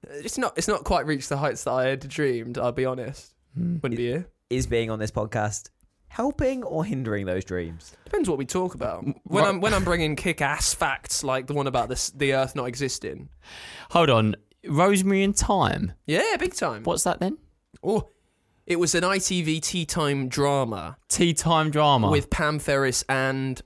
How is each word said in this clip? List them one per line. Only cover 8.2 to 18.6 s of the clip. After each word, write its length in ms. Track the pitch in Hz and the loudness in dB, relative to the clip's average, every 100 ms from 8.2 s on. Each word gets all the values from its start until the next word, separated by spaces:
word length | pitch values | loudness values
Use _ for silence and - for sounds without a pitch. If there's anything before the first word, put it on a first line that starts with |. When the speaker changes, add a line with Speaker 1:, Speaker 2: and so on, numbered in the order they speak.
| 247 | 0
Speaker 1:
what 100 | 143 | 0
we 80 | 135 | -2
talk 300 | 180 185 - | -2 -2 -4
about. 280 | - 87 135 | -6 -4 -6
Speaker 2:
M-, 100 | - | -6
Speaker 1:
When 200 | - 185 | -2 4
Speaker 2:
right. 60 | 185 | 4
Speaker 1:
I'm, 120 | 196 | 4
when 120 | 202 | 2
I'm 100 | 202 180 | 2 2
bringing 300 | 175 156 147 | 2 0 0
kick-ass 560 | 185 165 143 147 - | -2 0 -2 0 -2
facts 500 | - 156 - - - | 0 -2 -2 -4 -4
like 240 | 139 131 127 | -2 -2 -2
the 60 | |
one 140 | 147 135 | -2 0
about 200 | 127 113 | 0 -2
the 60 | 127 | -2
s-, 140 | - | -6
the 240 | 139 139 | -2 2
Earth 200 | 135 131 143 | 2 0 -2
not 100 | 127 | -6
existing. 640 | 123 139 - - - - - - - - - - | -4 -4 -4 -8 -10 -14 -20 -20 -18 -18 -18 -2
Speaker 2:
Hold 180 | 175 160 | 2 6
on. 260 | 117 110 - _ _ - | 6 6 0 _ _ -4
Rosemary 560 | 147 185 202 190 196 | 2 4 4 4 2
and 120 | 196 202 | 2 0
Thyme? 580 | - 202 131 - 87 - - | 2 4 2 0 -4 -6 -2
Speaker 1:
Yeah, 300 | 160 427 415 | 0 2 0
big 160 | 370 | -2
time. 300 | - 170 107 | -2 -4 -2
Speaker 2:
What's 200 | 113 208 | -2 0
that 160 | 185 - | 0 0
then? 160 | 185 311 _ _ _ - | -2 -4 _ _ _ -10
Speaker 1:
Oh, 280 | - 208 - _ _ _ _ _ | -2 -2 -2 _ _ _ _ _